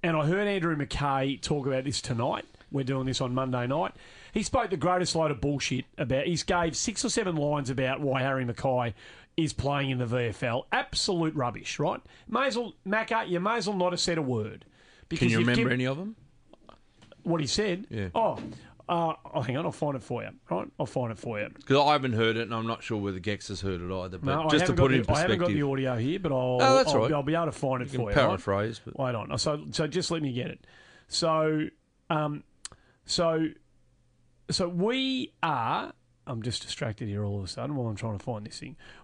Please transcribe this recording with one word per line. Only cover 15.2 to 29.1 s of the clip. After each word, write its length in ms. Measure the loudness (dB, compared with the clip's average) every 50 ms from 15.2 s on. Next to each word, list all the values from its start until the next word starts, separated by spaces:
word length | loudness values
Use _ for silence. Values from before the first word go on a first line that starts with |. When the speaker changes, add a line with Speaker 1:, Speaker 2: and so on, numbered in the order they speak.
| 4
Speaker 2:
Can 40 | 4
you 80 | 4 4
Speaker 1:
you've 80 | 4
Speaker 2:
remember 160 | 4 4 4 4 2
Speaker 1:
giv- 20 | 2
Speaker 2:
any 140 | 2 0
of 100 | -2 -2 -4
them? 180 | -6 -10 -10 -14 -20 -20 -20 -20 _ _ -20 _ _ -20 -20 -20 _ _ _ _ -20 -20 -20 _ -2
Speaker 1:
What 180 | -2 0 0
he 60 | 0
said? 400 | 0 0 0 0 0 -2 -4 -6 -8
Speaker 2:
Yeah. 180 | -6 -4 -4 -2 0
Speaker 1:
Oh, 240 | 0 0 2 0 -2 -8 -12 -12 -14 -18 -20 -20 _ -6 -2
uh, 260 | 0 0 0 0 -2 -4 -10 -6 -4
oh, 80 | -4
hang 160 | -2 -2 -2
on, 80 | -2 -2
I'll 60 | -4 -4
find 220 | -2 -4 -2 -2
it 60 | -4 -6
for 200 | -6 -6 -6 -6
you, 60 | -8 -12 -16 _ -6
right? 180 | -4 -4 -4 -6 _ -6
I'll 60 | -6
find 260 | -4 -2 -2 -2 -2 -4
it 60 | -8
for 200 | -6 -6 -4 -4
you. 100 | -6 -6 -8 -16 0
Speaker 2:
'Cause 100 | 4 4
I 160 | 6 6 6 4
haven't 200 | 4 2 2 2
heard 220 | 4 4 4 4
it, 60 | 2 -2
and 120 | -2 -2
I'm 120 | -4 -2
not 160 | -2 -4 -6 -4
sure 160 | -4 -4 -2
whether 200 | -2 -2 -4 -4
Gex 280 | -2 -4 -4 -4 -4 -8
has 120 | -8 -6
heard 200 | -4 -4 -4 -2 -4
it 80 | -4 -4
either. 260 | -4 -6 -6 -8 -6
But 80 | -2 -2 0
Speaker 1:
No, 60 | 0
I 20 | 2 2
Speaker 2:
just 40 | 2
to 60 | 4 4 2 4
Speaker 1:
haven't 40 |
Speaker 2:
put 60 | 4 6
Speaker 1:
got 80 | 6
Speaker 2:
it 60 | 6
in 60 | 4 4
Speaker 1:
the, 80 | 4 2
I 80 | 2
haven't 180 | 4 2 2 2
got 80 | 2 2
the 40 | 2
Speaker 2:
perspective. 160 | 2 2 0
Speaker 1:
audio 260 | 0 0 0 0 0
here, 220 | 0 0 0 -2 -2
but 140 | -2 0 0
I'll, 260 | 0 2 2 2 4
Speaker 2:
No, 160 | 6 6 6
that's 140 | 6 6 6 4
Speaker 1:
I'll, 60 | 4 4
Speaker 2:
right. 100 | 4 2
Speaker 1:
I'll 100 | 0 0
be 120 | 0 0
able 100 | 0 0
to 60 | 0 -2
find 300 | -2 -2 -2 0 -2 -2
it 40 |
Speaker 2:
You 40 | -4
can 80 | -2 -2
Speaker 1:
for 100 | -2 2
you, 60 | 4
right? 100 | 6 6
Speaker 2:
paraphrase, 540 | 6 4 2 0 0 2 2 2 0 -4 -8 -12
but 140 | -14 -6 -4
Speaker 1:
Wait 160 | -2 -2